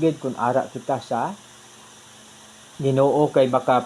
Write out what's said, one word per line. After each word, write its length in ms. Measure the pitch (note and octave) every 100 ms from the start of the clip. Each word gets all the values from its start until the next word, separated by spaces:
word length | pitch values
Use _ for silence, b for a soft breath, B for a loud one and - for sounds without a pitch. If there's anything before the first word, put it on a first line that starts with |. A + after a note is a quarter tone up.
gid 160 | D#3+ D3+
kung 160 | C3
ara 320 | A#2 A#2+ B2+ -
kita 320 | A#2+ - C3
sa 360 | - A#2 D3+ G3+ - - - - - - - - - - - - - -
Ginoo 560 | C#3 C3+ C#3 C#3 D3+
kay 160 | D3 C3
maka 320 | B2+ - B2